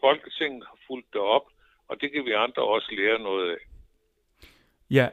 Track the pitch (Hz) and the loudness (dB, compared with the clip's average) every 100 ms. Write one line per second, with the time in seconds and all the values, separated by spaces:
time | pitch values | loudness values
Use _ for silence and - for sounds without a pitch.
0 | 135 151 - - 156 127 104 - - 127 | 2 2 -2 -6 -6 -6 -16 -20 -12 -12
1 | - 107 101 127 - _ _ _ - - | -8 -2 2 2 0 _ _ _ -12 -6
2 | 143 143 123 107 120 135 113 110 - 104 | -4 -4 -2 0 0 0 0 0 -2 -2
3 | 104 113 104 95 87 85 - - - _ | 0 0 0 -2 -2 -4 -12 -20 -20 _
4 | _ _ _ _ - _ _ _ - 135 | _ _ _ _ -20 _ _ _ 2 4
5 | 123 | 4